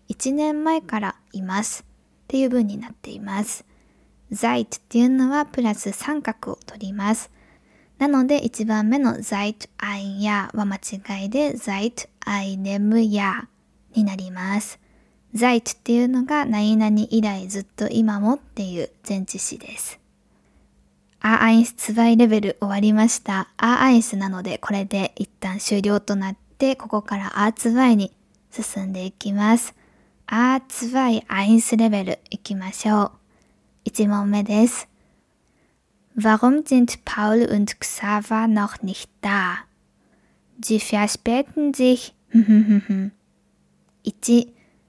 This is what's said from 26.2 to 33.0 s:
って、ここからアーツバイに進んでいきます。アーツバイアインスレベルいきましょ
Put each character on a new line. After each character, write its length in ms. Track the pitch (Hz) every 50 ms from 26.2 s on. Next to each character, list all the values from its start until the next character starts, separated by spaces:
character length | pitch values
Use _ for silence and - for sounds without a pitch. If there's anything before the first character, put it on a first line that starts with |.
| 190 190
っ 40 | 196 _ _ _ _
て、 180 | - 269 269 262
こ 120 | 262 -
こ 140 | 220 - 208
か 160 | 208 - 208
ら 280 | 196 196 196 - - 208
ア 40 | 220
ー 40 | 226
ツ 200 | - - 233 226
バ 160 | 254 262 247
イ 60 | 226
に 160 | 208 196 - _ _ _ _ _ _ _ _
進 380 | - - 214 - - 202 190
ん 60 | 190 190
で 120 | 185 185
い 60 | 190
き 200 | - - - 202
ま 260 | 202 202 208 214 233
す。 180 | 233 - - - _ _ _ _ _ _ _ _ _ -
ア 300 | - 214 226 247 254 262
ー 60 | 262 262
ツ 220 | - - - 240 233
バ 220 | 254 262 262 247
イ 120 | 226 214 -
ア 160 | - 190 196 196
イ 100 | 208 226
ン 80 | 226
ス 160 | - - 233
レ 120 | 220 226 226
ベ 140 | 208 202 190
ル 160 | 185 - - _ -
い 80 | -
き 180 | - - - 196
ま 160 | 190 185 190 -
し 180 | - - 214
ょ 120 | 214 208